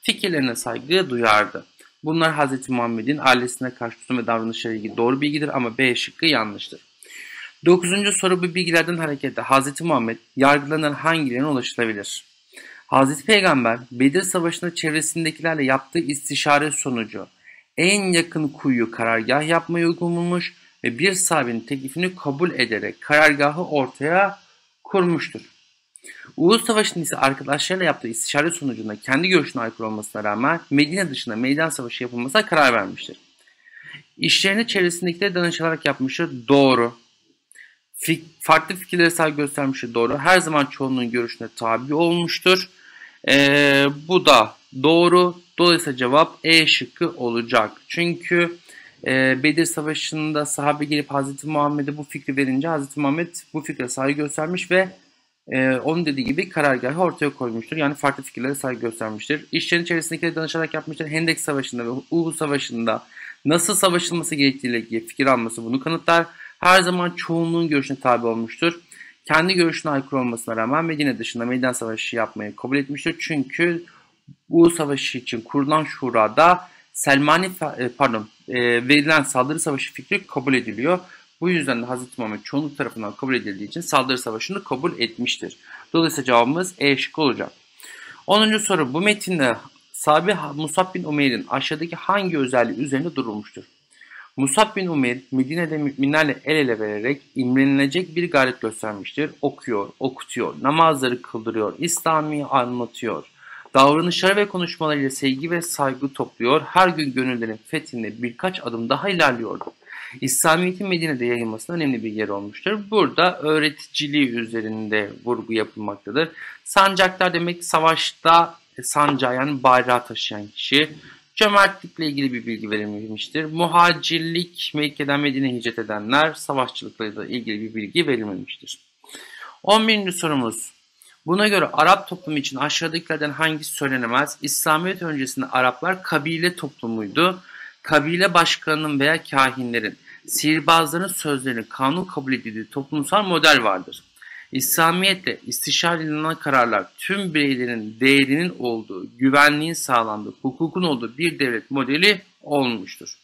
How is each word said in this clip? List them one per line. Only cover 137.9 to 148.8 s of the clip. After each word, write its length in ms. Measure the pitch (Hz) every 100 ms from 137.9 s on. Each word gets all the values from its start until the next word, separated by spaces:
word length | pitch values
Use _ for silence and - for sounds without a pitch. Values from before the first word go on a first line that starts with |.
| 151 147 175 190
başkanının 640 | 175 165 - - 156 156 143
veya 240 | 143 165
kahinlerin, 720 | - 139 131 127 123 117 107 - - - -
sihirbazların 800 | - 147 156 151 165 160 165 190
sözlerinin 560 | - 151 139 131 117
kanun 420 | 107 - 131 170 185
kabul 280 | - 131
edildiği 320 | 127 113 107 107
toplumsal 580 | 139 139 151 139 196
model 400 | 196 170 156 139
vardır. 400 | 110 92 87 - _ _ - - -
İslamiyet'te 880 | 131 131 - 165 175 196 190 185 107 -
istişare 580 | 117 - 143 170 170
edilen 320 | 156 151 156 160
kararlar 520 | 151 135 117 107 92 _
tüm 360 | - 196 190
bireylerin 640 | 151 143 131 123 117 107 110
değerinin 560 | 131 139 135 143 175 -
olduğu, 480 | 123 113